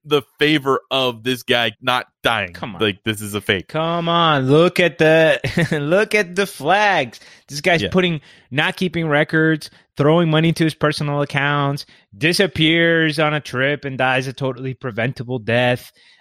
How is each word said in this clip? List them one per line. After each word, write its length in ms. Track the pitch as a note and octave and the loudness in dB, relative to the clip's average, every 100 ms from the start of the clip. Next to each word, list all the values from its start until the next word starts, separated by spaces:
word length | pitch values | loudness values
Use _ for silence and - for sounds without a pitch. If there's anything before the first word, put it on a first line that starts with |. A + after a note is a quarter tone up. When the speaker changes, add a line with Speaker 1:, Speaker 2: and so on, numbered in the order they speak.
| D3 | -2
Speaker 1:
the 160 | C#3+ - _ | -2 -2 _
favor 420 | D3 D3+ C3+ C3 - | 2 2 2 -2 -2
of 320 | C3+ B2+ A#2 | -2 -2 -4
this 180 | A#2 B2 | -4 -4
guy 300 | - A#2+ A#2 G#2 | 0 0 0 -4
not 240 | B2+ B2 - _ | -4 -2 -4 _
dying. 320 | C3 A2+ F#2+ | -2 -2 -4
Speaker 2:
Come 200 | F2 B2+ | -8 -12
on. 60 | F2 | -2
Speaker 1:
Like, 240 | G#2 F#2+ | -2 -2
this 160 | - G#2 | -6 -6
is 140 | G#2 | -6
a 60 | G#2 | -6
fake. 260 | - G2 - | -2 -2 -2
Speaker 2:
Come 400 | D#3 E3 E3+ E3+ | -6 -4 -2 0
on. 380 | E3+ E3 D3 C3 | 2 2 2 4
Look 320 | D3 F3 - | 4 4 2
at 160 | E3+ - | 0 2
the, 420 | D#3 D#3+ D#3+ C3+ B2+ F3 E3 D#3 | 4 6 4 2 -2 -2 -2 -2
<laughs> 0 | |
look 320 | C#3+ F#3 G#3+ | 0 0 2
at 220 | G#3 F3+ F3+ | 0 -2 -4
the 100 | G3 | -4
flags. 760 | - C#3 G3 G#3 F3+ B2+ - - - - | -4 0 2 2 0 -2 -10 -20 -20 -16
This 120 | C#3+ | -6
guy's 220 | F#3 E3+ | 0 0
Speaker 1:
Yeah. 80 | F2+ | 0
Speaker 2:
putting, 320 | F#3 F3+ D#3 - - _ | 0 0 -2 -10 -20 _
not 260 | C3 E3+ - | -4 -2 -2
keeping 320 | F#3 E3+ D#3+ | -4 -2 0
records, 600 | D3 D#3 D#3+ D#3+ D#3 - - _ - | 0 2 2 2 0 -6 -20 _ 0
throwing 320 | C#3+ E3 E3+ | 4 4 4
money 240 | D#3 E3 | 2 2
to 100 | D#3+ | 2
his 100 | D#3+ | 0
personal 460 | - D3+ - D3 C#3+ | 0 -2 -2 -4 -2
accounts, 640 | C#3+ C#3+ C#3+ C#3+ C#3 C#3+ - _ _ G2 | -2 -2 0 0 0 -4 -10 _ _ -4
disappears 1000 | D3+ F3 F#3+ - D#3 E3 E3+ E3 D#3+ D3 | 0 2 0 2 2 4 4 2 2 0
on 160 | D3+ | 0
a 60 | D3+ | -2
trip 440 | - B2+ C3+ D3 | -4 -2 -2 -2
and 140 | C#3 C3 | -6 -2
dies 280 | C3 B2+ C3+ | 0 0 -2
a 60 | |
totally 400 | B2 C3+ B2+ C3+ | -6 -6 -6 -10
preventable 640 | B2+ C3 G#2+ A#2 - A#2+ B2+ | -8 -8 -4 -4 -6 -8 -6
death. 540 | G#2+ A#2 B2 B2 - _ _ _ | -2 0 2 -2 -6 _ _ _